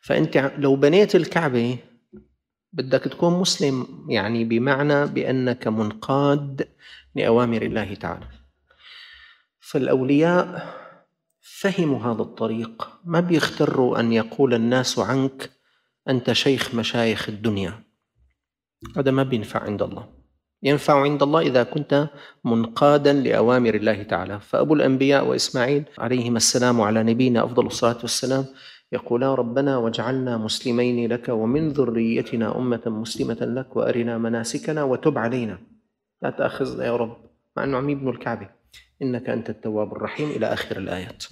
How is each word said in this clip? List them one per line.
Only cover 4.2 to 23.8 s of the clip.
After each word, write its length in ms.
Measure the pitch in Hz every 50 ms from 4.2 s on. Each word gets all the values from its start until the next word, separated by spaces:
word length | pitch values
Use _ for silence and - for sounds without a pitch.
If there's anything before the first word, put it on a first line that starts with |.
| 95 104 117 117 117
بمعنى 600 | 113 117 117 123 139 139 135 143 147 143 143 147
بأنك 640 | 143 - - 131 135 131 131 127 127 120 - - 120
منقاد 1000 | 110 110 110 107 107 - - - 135 139 143 143 143 147 147 139 135 135 - - _ _ - - - - - _ _
لأوامر 460 | - 101 101 113 117 123 120 117 110
الله 320 | 110 110 - 110 104 95 101
تعالى. 340 | - - 85 85 - - - - - _ _ _ _ _ _ _ _ _ - - - - - - - - - - _ _ _ _ _
فالأولياء 1120 | _ - - 147 131 127 135 135 127 131 143 143 156 170 175 180 - - - - - - - - - - - - _ _ _ _ _ _ _ _
فهموا 580 | _ - - - - 196 180 - 175 151 135 120
هذا 220 | 107 120 117 107
الطريق، 680 | - - - - 113 110 113 113 113 - - - - - - _ _
ما 140 | 170 165 170
بيختروا 800 | 175 175 175 151 - - - - 156 143 139 135 127 123 - -
أن 140 | 117 117 113
يقول 400 | 113 110 - - - 139 127 120
الناس 460 | 117 113 117 123 131 127 - - -
عنك: 520 | 101 101 127 135 131 135 135 - - - _ _ _ _ _ _ _ _ _ _ _ -
"أنت 220 | 135 123 120 -
شيخ 440 | 117 - - 143 135 120 - - 123
مشايخ 540 | 117 110 - - 120 117 113 110 101 - -
الدنيا". 540 | 107 101 107 117 104 98 98 87 98 - - _ _ _ _ _ _ _ _ _ _ _ _ _ _ _ _ _ _ _ - 120 - 170
هذا 140 | 139 135
ما 120 | 131 135 135
بينفع 360 | 131 127 113 104 - - 113
عند 220 | - 107 104 98
الله. 280 | 101 90 90 90 - - - - _ _ _ _ _ _ _ _ -
ينفع 380 | 139 143 139 - - 151 143
عند 220 | 139 147 147 139 143
الله 180 | 143 151 160
إذا 220 | 165 147 123 127 120
كنت 460 | - - 147 147 - 143 143 147 156 - - - - - _ _
منقادا 680 | 123 117 113 113 113 - - 147 147 147 147 143 143 143
لأوامر 640 | 143 127 123 - - 107 117 123 127 123 113 107
الله 280 | 107